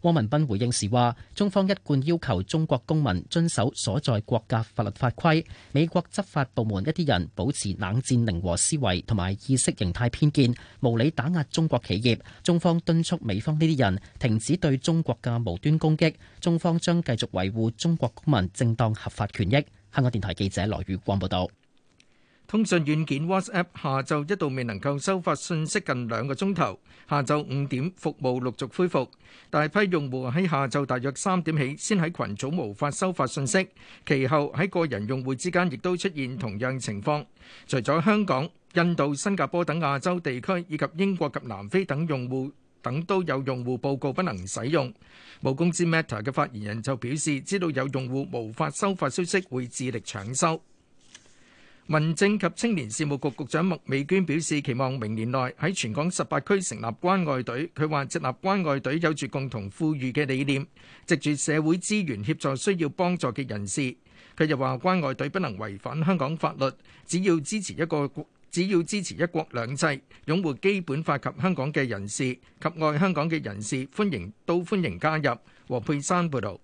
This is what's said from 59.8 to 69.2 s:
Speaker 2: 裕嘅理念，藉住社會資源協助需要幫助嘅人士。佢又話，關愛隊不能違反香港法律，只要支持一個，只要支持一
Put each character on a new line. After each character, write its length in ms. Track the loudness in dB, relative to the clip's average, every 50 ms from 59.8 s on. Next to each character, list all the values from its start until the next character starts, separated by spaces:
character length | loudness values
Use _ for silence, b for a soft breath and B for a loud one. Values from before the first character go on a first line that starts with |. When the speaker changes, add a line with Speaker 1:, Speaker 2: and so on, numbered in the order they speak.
| -2 -2 0
Speaker 2:
裕 160 | 0 -2 -2
嘅 160 | 0 0 0
理 200 | 0 0 0 0
念， 200 | 0 0 -2 -2 -8 _ B B B B B B
藉 120 | 0 0
住 180 | 2 2 0 0
社 260 | 0 0 0 0 2
會 160 | 4 2 2 0
資 240 | 0 -2 0 0 0
源 200 | -2 -4 -4 -2
協 120 | -4 -4
助 200 | -2 -2 -2 -2
需 260 | 0 0 0 0 0
要 60 | 0 -2
幫 280 | 0 0 0 0 0
助 100 | 0 -2 -2 -2
嘅 160 | -4 -6 -6
人 180 | -6 -6 -6
士。 260 | -4 -2 -2 -2 -2 -4 _ _ B B B B B B
佢 80 | 0 0
又 100 | 2 2
話， 220 | 0 0 -2 -2
關 280 | 0 0 2 2 2 0
愛 80 | -2 -2
隊 120 | -4 -6
不 120 | -4 -2 -4
能 180 | -4 -4 -6
違 200 | -8 -8 -10 -10 -10
反 260 | -10 -6 -4 0 2
香 120 | 2 2
港 200 | 2 0 -2 -2
法 160 | -2 -2 -4 0
律， 180 | 0 -2 -2 -2 -6 B B B B B
只 140 | -2 -2 2
要 160 | 4 4 2 2
支 180 | 0 -4 -6 -6
持 140 | -6 -6 -4
一 100 | -4 -4
個， 240 | -2 0 -2 -2 -2 -6 -10 -14 _ _ _ -20 _
只 180 | -2 -2 0
要 140 | 2 2 2 2
支 200 | 0 -4 -4 -4
持 120 | -6 -4
一 100 | -4